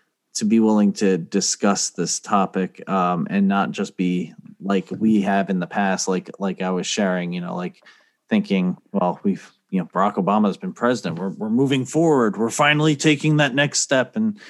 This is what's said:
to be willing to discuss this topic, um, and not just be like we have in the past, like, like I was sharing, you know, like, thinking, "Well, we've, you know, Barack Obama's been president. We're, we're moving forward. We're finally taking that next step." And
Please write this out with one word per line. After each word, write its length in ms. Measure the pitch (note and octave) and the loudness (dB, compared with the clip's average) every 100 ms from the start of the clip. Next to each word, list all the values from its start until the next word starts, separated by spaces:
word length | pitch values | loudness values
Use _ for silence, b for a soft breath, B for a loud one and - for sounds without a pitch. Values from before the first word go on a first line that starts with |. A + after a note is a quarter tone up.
| b b _ | b b _
to 100 | - | -4
be 160 | G#2+ A2+ | 2 4
willing 320 | A2 G#2+ G2+ | 4 4 4
to 220 | F#2+ G2 F#2 | 2 2 0
discuss 720 | E2+ G2 - - G#2 F#2+ - | 0 -2 -2 0 0 0 -2
this 300 | - E2+ - | -4 -6 -6
topic, 640 | - G#2 F#2 G2 F#2 - - | -2 0 0 -2 -4 -6 -4
um, 380 | F#2+ F2+ F2 - | 0 0 0 -2
and 180 | G2+ G2 | 0 2
not 220 | G2 F#2+ | 2 0
just 260 | - G2 - | -4 -6 -2
be 360 | F#2 F2+ D#2+ - - - | -2 -2 -4 -12 -20 -10
like 260 | F#2+ G2 - | -4 -4 -4
we 320 | F#2 A2 G#2+ | -2 2 2
have 280 | G2 G2 F#2+ | 2 0 0
in 100 | F#2 | -2
the 60 | F2 | -4
past, 420 | G#2+ G2 F#2 - | -2 -2 -2 -2
like, 220 | F#2 - - | -4 -6 -8
like 240 | G2 F2+ | -6 -4
I 80 | F#2 | -4
was 160 | F#2 E2+ | -4 -4
sharing, 460 | - G2 F2+ F2 | -2 0 -2 -4
you 80 | F2 | -6
know, 140 | F2 F2+ | -6 -8
like, 260 | F2+ - - b b b - | -8 -12 -20 b b b -2
thinking, 480 | A2 G2+ F#2+ F2+ E2 _ | -2 0 0 0 -2 _
"Well, 280 | G2 F2+ D#2+ | -2 -2 -2
we've, 280 | G2+ E2+ - _ _ | -2 -4 -6 _ _
you 100 | F#2 | -6
know, 60 | |
Barack 300 | E2 F2+ G2+ | -4 0 0
Obama's 420 | - F2 G#2+ G#2 F#2 | 0 0 2 2 -2
been 160 | F#2 | -8
president. 460 | - A#2+ A#2+ F2+ E2 | -2 -2 0 -4 -6
We're, 100 | F#2+ | -6
we're 200 | F#2+ G#2+ | -6 -2
moving 340 | A#2 C#3 C3+ | 2 2 0
forward. 540 | B2+ D#3 E3 C#3 A2 G2 | 0 2 4 4 2 0
We're 100 | A2+ | -2
finally 480 | - D3 D3 D#3 D3 | 2 2 4 2 2
taking 400 | D#3 C#3+ D3+ D3+ | 2 2 2 2
that 160 | C#3+ | 2
next 260 | C3+ C#3+ - | 2 0 0
step." 360 | - C3+ A#2+ A2 | 0 0 0 0
And 240 | A2 G#2 | -2 -2